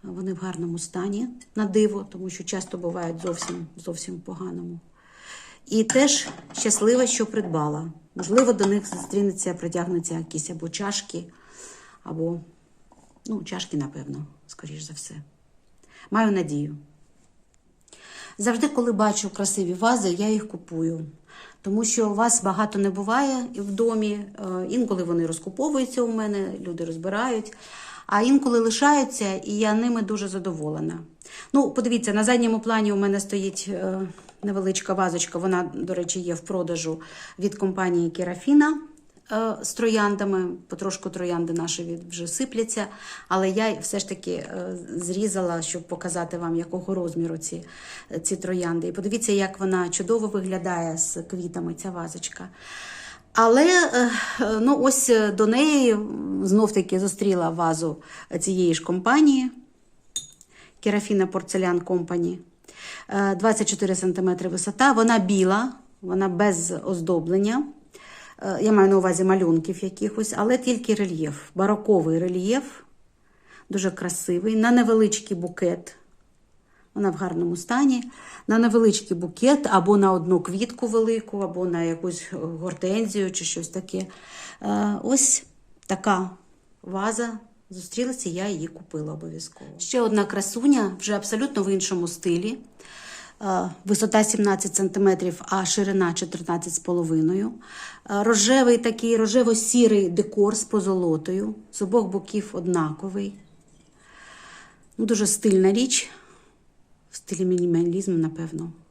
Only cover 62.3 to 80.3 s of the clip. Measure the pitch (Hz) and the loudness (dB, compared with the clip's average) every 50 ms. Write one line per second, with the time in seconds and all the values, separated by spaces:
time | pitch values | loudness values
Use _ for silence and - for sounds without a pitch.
62.3 | 180 180 - _ _ _ _ - - - - - - - - - 202 202 202 196 | -2 -6 -12 _ _ _ _ -20 -20 -20 -18 -16 -16 -16 -12 -4 -2 0 2 2
63.3 | 196 175 190 226 214 214 208 - 202 - 208 185 190 185 - 185 180 190 185 185 | 0 2 2 2 2 2 0 -2 -2 -2 0 0 0 0 0 0 0 2 0 0
64.3 | 180 180 185 185 170 185 - 208 196 - 262 277 269 220 226 233 233 226 190 180 | 0 0 -2 -4 -4 -4 -4 -6 0 4 4 6 6 6 6 6 6 4 4 2
65.3 | 202 190 185 185 190 208 240 262 - - - _ _ _ - 180 180 190 190 190 | 4 4 4 4 4 2 0 -2 -6 -10 -20 _ _ _ -8 -4 -2 0 0 0
66.3 | 180 170 208 208 185 165 170 170 180 151 - - 190 175 165 160 180 170 156 165 | 2 2 2 2 2 0 -2 -4 -6 -6 -4 -4 -4 -4 0 0 0 0 2 2
67.3 | 180 190 202 208 233 262 294 285 - - - _ _ - - - - - - - | 2 2 2 2 2 0 -2 -4 -8 -18 -20 _ _ -20 -20 -20 -20 -20 -20 -20
68.3 | - - - 190 190 - - 214 214 202 196 196 196 190 180 185 175 165 190 185 | -18 -10 -6 -6 -2 0 2 4 6 8 8 8 6 6 4 4 2 2 4 4
69.3 | 190 196 185 165 165 165 160 - 185 - - 190 185 - 202 208 208 - 220 220 | 4 4 6 4 4 2 2 -2 -6 -6 -6 -8 -6 -4 -6 -4 -2 -4 -4 -4
70.3 | - - 208 226 254 254 247 254 247 220 240 - 214 208 202 185 170 160 160 151 | -2 -2 2 2 2 2 2 0 0 0 2 0 0 0 2 -2 -2 -4 -4 -4
71.3 | 143 - - - - 175 190 202 214 214 214 - 208 180 156 160 160 165 175 180 | -6 -10 -14 -12 -4 0 2 2 2 0 2 4 4 4 4 4 2 2 0 0
72.3 | 180 180 180 202 233 269 262 - - - - _ _ _ _ _ _ _ _ _ | -2 -2 0 2 0 0 0 -4 -16 -20 -20 _ _ _ _ _ _ _ _ _
73.3 | _ _ _ _ - - - _ 190 202 185 190 180 - 180 180 175 - - - | _ _ _ _ -20 -20 -14 _ -4 -2 -2 -2 -4 -2 -6 -6 -6 -6 -4 -2
74.3 | 180 175 185 220 220 220 220 240 240 247 240 220 226 220 220 202 208 - - - | -2 0 0 0 2 2 4 6 6 6 6 6 6 6 4 4 2 -2 -4 -6
75.3 | 202 170 170 - 175 - 196 175 175 175 - - - - _ _ _ _ _ _ | -6 -6 -6 -8 -4 -2 0 0 0 -2 -8 -18 -20 -20 _ _ _ _ _ _
76.3 | _ _ _ _ _ _ _ _ _ _ _ _ _ - 202 196 165 156 196 180 | _ _ _ _ _ _ _ _ _ _ _ _ _ -2 0 0 0 -2 -4 -4
77.3 | 165 165 175 170 175 175 - - 233 254 285 269 254 247 226 - - - - - | -2 -2 -2 -2 -2 -4 -4 -2 2 4 4 4 4 2 -2 -8 -14 -18 -20 -20
78.3 | - - - - 214 226 233 233 208 233 226 220 202 - - - 185 170 175 165 | -20 -14 -2 0 2 4 4 6 6 6 6 6 4 4 -2 -4 -4 -4 -4 -8
79.3 | 170 - 226 262 294 294 294 214 - 190 170 190 208 202 196 190 190 180 160 175 | -4 2 6 6 6 6 4 2 2 4 6 6 6 6 6 6 4 2 2 2